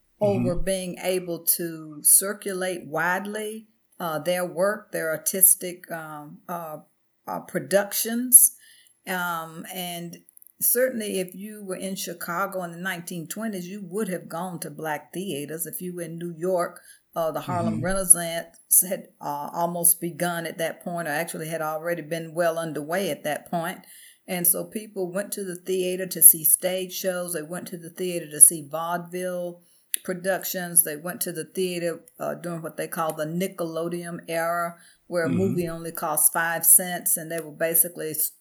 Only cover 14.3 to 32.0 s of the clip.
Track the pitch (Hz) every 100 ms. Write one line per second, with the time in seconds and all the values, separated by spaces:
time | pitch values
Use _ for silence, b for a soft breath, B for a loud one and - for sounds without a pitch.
14.3 | 165 185 165 156 151 156 147 - 170 196
15.3 | 143 147 160 156 - 180 175 165 165 175
16.3 | 156 180 180 170 - B B _ 170 160
17.3 | 147 - 175 170 151 175 190 180 175 170
18.3 | 165 - - - - - - - - 147
19.3 | 143 147 170 175 175 175 - 170 147 175
20.3 | 170 165 165 160 - 180 170 156 147 170
21.3 | 175 160 165 156 156 170 170 147 165 165
22.3 | 156 170 165 165 151 147 185 180 143 151
23.3 | 143 - 175 170 - - B B B -
24.3 | 180 170 175 175 220 214 196 180 180 202
25.3 | 214 190 175 - 185 180 185 180 170 -
26.3 | 165 156 - 180 185 185 - 185 180 180
27.3 | 170 151 175 - 170 165 180 185 170 151
28.3 | 151 - 165 139 156 165 175 170 180 185
29.3 | 180 175 175 b b b - - 180 185
30.3 | 180 - 185 175 165 160 151 175 - 180
31.3 | 156 156 190 180 175 170 165